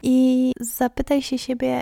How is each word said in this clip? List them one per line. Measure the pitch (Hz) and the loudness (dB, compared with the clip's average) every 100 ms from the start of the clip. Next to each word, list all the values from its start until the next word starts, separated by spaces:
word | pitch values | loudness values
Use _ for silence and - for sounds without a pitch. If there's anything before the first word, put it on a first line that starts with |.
i | 247 254 254 254 254 - | 2 4 4 4 0 -2
zapytaj | 233 - 247 - 262 285 | -8 -2 -2 -2 -2 -2
się | - 262 | 0 -6
siebie, | - 247 254 254 | -4 -4 -2 -4